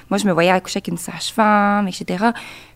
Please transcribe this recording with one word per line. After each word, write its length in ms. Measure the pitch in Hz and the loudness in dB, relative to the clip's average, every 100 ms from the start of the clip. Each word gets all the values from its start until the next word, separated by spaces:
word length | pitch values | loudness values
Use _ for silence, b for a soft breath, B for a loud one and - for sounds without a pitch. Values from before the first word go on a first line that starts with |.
| - | -4
moi, 80 | 202 | -2
je 80 | 202 | 2
me 60 | |
voyais 200 | 165 170 | 4 4
accoucher 260 | 185 180 196 | 4 0 -8
avec 100 | - | -6
une 80 | 165 | -8
sage-femme, 880 | - 165 - - 214 208 202 202 196 | -8 -10 -8 0 2 4 2 0 -2
et 40 | |
cetera. 420 | - - 180 233 226 B B B | -6 -6 -2 0 -2 B B B